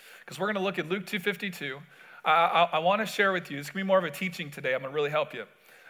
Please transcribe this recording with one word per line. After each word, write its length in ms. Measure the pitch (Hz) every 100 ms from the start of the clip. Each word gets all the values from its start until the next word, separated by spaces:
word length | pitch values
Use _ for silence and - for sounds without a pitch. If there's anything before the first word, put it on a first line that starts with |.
| - - -
'cause 140 | 127
we're 80 | 196
gonna 180 | 202 190
look 140 | 180
at 100 | 156
Luke 160 | 196 185
two 140 | 214
fifty-two. 600 | 202 196 202 - 139 135 - - - - -
I, 60 |
I, 380 | 160 170 160 170
I 60 | 160
wanna 260 | 165 208 214
share 260 | - 196
with 200 | 185 -
you, 60 | 143
this 100 | 143
is 20 |
gonna 140 | 190
be 40 | 190
more 120 | 190
of 60 | 170
a 40 |
teaching 400 | 147 185 175 147
today. 240 | 139 131
I'm 80 | 131
gonna 120 | 135
really 160 | 143 147
help 220 | 151 143 123
you. 100 | 104 _ _ - -